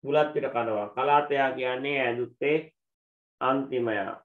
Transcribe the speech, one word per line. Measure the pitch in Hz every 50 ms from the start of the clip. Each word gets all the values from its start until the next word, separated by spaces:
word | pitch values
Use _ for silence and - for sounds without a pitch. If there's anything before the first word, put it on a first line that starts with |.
| -
බුලත් | 135 143 151 151 147 -
පිට | 147 135 127 -
කනවා. | 120 113 110 107 104 104 - -
කලාතයා | 127 131 147 143 147 147 143 143 139 135 131
කියන්නේ | - 131 127 127 127 127 135 143 143 135
ඈඳුත්තේ | 127 120 117 120 123 120 - _ 139 143 151 156 160 - _ _ _ _ _ _ _ _ _ _ _ _ _ _
අන්තිමයා. | 123 127 135 139 135 - 131 123 117 113 107 104 98 - - -